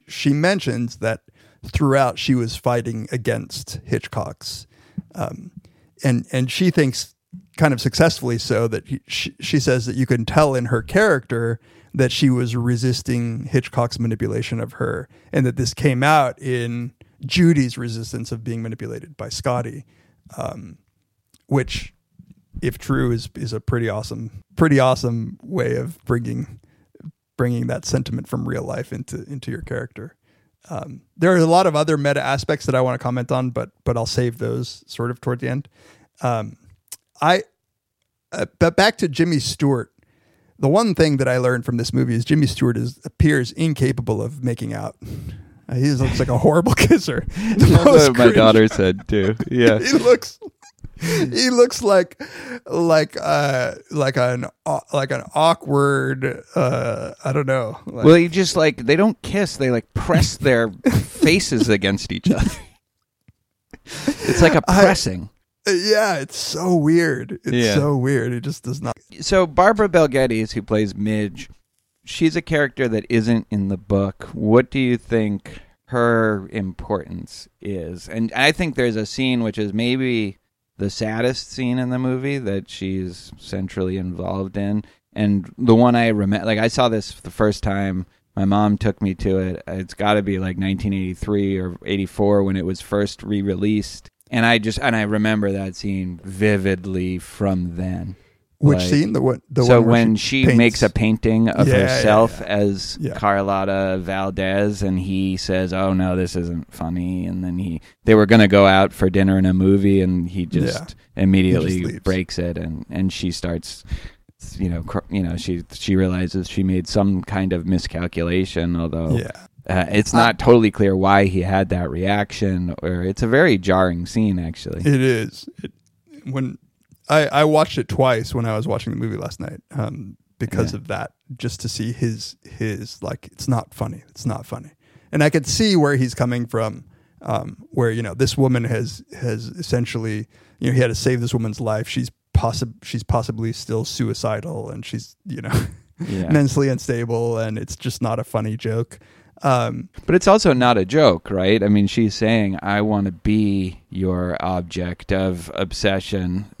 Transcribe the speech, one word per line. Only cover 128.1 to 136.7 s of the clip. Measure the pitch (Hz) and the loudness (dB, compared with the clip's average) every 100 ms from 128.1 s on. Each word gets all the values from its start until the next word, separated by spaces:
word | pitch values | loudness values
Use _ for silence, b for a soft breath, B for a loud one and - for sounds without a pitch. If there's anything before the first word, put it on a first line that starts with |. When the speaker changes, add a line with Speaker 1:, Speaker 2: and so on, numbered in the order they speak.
| 113 - | 0 -2
Speaker 1:
when | 123 117 | -4 -4
I | 110 | -4
was | 135 | -4
watching | 110 113 | -4 -6
the | 113 | -6
movie | 117 104 | -6 -6
last | - - | -10 -12
night, | - - _ | -14 -14 _
um, | 135 107 - 98 107 _ - | -8 -8 -8 -14 -18 _ -10
because | 113 - - | -6 -2 -2
Speaker 2:
Yeah. | 101 | -4
Speaker 1:
of | - | -8
that, | 95 - _ - 127 | -8 -8 _ -20 -10
just | 120 - | -8 -8
to | 117 | -8
see | - 113 | -6 -8
his, | 117 117 110 - - | -4 -4 -4 -10 -18
his, | - - 110 101 104 - | -18 -8 -6 -6 -10 -12
like, | 98 - - | -10 -10 -14
"It's | - 127 | -10 -4
not | 120 - | -2 -4
funny. | - 113 - - | -8 -8 -8 -16
It's | - - | -10 -8
not | 113 117 | -8 -8
funny." | - - _ b b b | -14 -14 _ b b b
And | 151 | 0
I | 151 | 2
could | 160 135 | 2 0
see | - 220 185 | 0 2 4
where | 147 139 | 2 2
he's | 123 | 0
coming | - 123 120 120 | -2 -2 -2 -4
from, | 113 110 | -4 -4